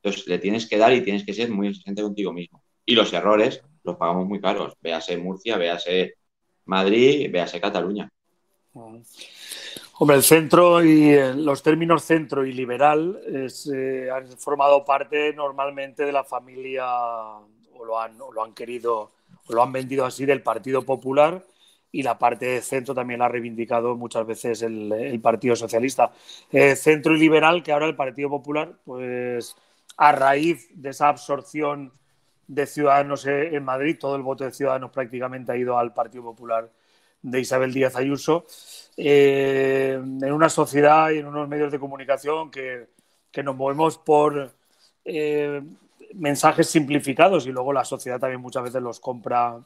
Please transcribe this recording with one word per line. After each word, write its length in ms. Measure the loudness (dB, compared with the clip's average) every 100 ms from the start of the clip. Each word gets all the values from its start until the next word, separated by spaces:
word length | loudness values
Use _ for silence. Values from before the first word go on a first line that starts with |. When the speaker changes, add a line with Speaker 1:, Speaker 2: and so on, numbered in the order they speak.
Speaker 1:
Entonces 240 | -6 -8 -6
le 120 | -4
tienes 260 | -2 -4 -2
que 120 | 4
dar 160 | 4
y 80 | 4
tienes 240 | 2 -4 -6
que 80 |
ser 160 | -6 -4
muy 180 | -2 -4
exigente 340 | -6 -12 -8
contigo 300 | -8 -6 -8
mismo. 320 | -8 -14 _ _ _ 2
Y 100 | 2
los 160 | 4
errores 500 | 2 2 4 2 -2 _ _
los 140 | -12 -4
pagamos 300 | -2 -2 -4
muy 120 | -4
caros. 340 | -4 -4 -8 -10
Véase 360 | -8 -8 -6 -8
Murcia, 400 | -6 -8 -6 -2
véase 580 | -2 -4 -2 -2 -2 _ _ _ _ _ -4
Madrid, 640 | 0 2 4 4 4 -2
véase 280 | -4 -4 -4
Cataluña. 500 | -4 -2 -4 -6 -10 _ _ _ _ _ _ -20 -20 -20 _ -20 -20 -20 -18 -16 -16 -18 -20 0
Speaker 2:
Hombre, 160 | 6 6
el 80 |
centro 600 | 8 6 6 6 8 8
y, 260 | 8 8 8
eh, 240 | 6 4
los 280 | 0 -2 0
términos 420 | 2 2 4 2
centro 420 | 2 0 0 -4 -4
y 80 |
liberal 680 | -4 -6 2 4 4 -2 -6 -8
es, 400 | -8 -8 -10 -8
eh, 420 | -6 -4 -6 -6
han 180 | -8 -10
formado 580 | -14 -6 2 4 4 4
parte 480 | -2 0 -2 -2
normalmente 720 | -2 -8 -4 -6 -6 -12 -4 -2
de 60 |
la 120 | -2
familia, 640 | -4 -10 -10 -16 -10 -6 -4
o 1000 | -4 -4 -8 -12 -16 _ _ _ -18 -8
lo 140 | -6
han, 200 | -6 -14
o 100 | -12
lo 120 | -8
han 100 | -8
querido, 580 | -10 -12 -6 -4 -4 -6 _ _ _ -4
o 60 |
lo 80 | 2
han 100 | 2
vendido 320 | 0 -4 -2 -2
así, 200 | -2 0
del 160 | 0
Partido 420 | 0 -4 -2 -2
Popular, 600 | -2 -4 0 4 2 2 _ _ _ _ _
y 120 | -6
la 140 | -4 0
parte 280 | 0 0 -4
de 160 | -4
centro 320 | -4 -6 -4
también 260 | -6 -6 0
la 60 | 0
ha 40 |
reivindicado 680 | 0 -6 -8 -2 -2 -2 -4
muchas 300 | -6 -6 -6
veces 360 | -6 -4 -4
el, 300 | -4 -6 -6
el 280 | -4 -4 0
Partido 360 | 0 0 0 0
Socialista. 560 | 0 -2 0 2 0 _ -20 -20 _
Eh, 240 | 4 4 4
centro 400 | 2 2 2 4
y 40 |
liberal, 440 | 6 6 4 2
que 80 | 0
ahora 160 | 0 0
el 80 | -4
Partido 340 | -6 -6 -6
Popular, 440 | -6 -6 -6 -6 -14 -16
pues, 680 | -12 -8 -6 -6 -6 -10 -18 _ _ _ 4
a 140 | 6
raíz 580 | 6 2 2 0 -2 -8
de 160 | -16 -14
esa 200 | 0 0
absorción 840 | 0 -6 -6 -6 -6 -4 -6 -12 _ _ _ _ _ -10
de 180 | -6 -4
Ciudadanos, 600 | 0 4 4 2 -4 -2
eh, 300 | -2 -2 -4
en 80 |
Madrid, 340 | -4 -4 -2 -4
todo 160 | -4 -4
el 60 |
voto 220 | -6 -6
de 80 | -8
Ciudadanos 400 | -4 -2 -2 -6
prácticamente 600 | -8 -8 -8 -8 -8 -6
ha 60 | -4
ido 200 | -2 0
al 160 | -2
Partido 300 | -4 -6 -8
Popular 460 | -18 -16 -6 -6 -6 _ _ _ _ _
de 180 | -6 -4
Isabel 320 | -2 -2 0
Díaz 220 | 0 0 0
Ayuso, 500 | -4 -2 0 -2 -2 -20 -20 -20 -20 -6
eh, 1040 | 4 6 6 4 0 0 2 0 0 -4
en 300 | -8 -6 -4
una 160 | 2 2
sociedad 640 | 2 0 4 6 6 4
y 60 | -2
en 80 | -4
unos 240 | -8 -6
medios 220 | -4 -2
de 60 | -4
comunicación 720 | -8 -12 -4 -4 -2 -4 -6
que, 380 | -10 -12 -12 -16 _ _ _ _
que 140 | -8
nos 120 | -8 -4
movemos 420 | -4 0 -2 -2
por, 560 | 2 4 4 0 -10 _ _ _ _ _
eh, 580 | -10 -4 -2 -2 -2 -6 -12 -20 _ _ -20
mensajes 560 | -6 -4 2 2 2 2
simplificados 760 | 2 0 -2 -4 4 4 4 -2
y 60 |
luego 220 | -6 -2
la 100 | -2
sociedad 360 | -4 -8 -8 -6
también 220 | -6 -6
muchas 220 | -8 -8
veces 180 | -6 -6
los 180 | -6 -8
compra 600 | -10 -10 -4 -2 -2 -6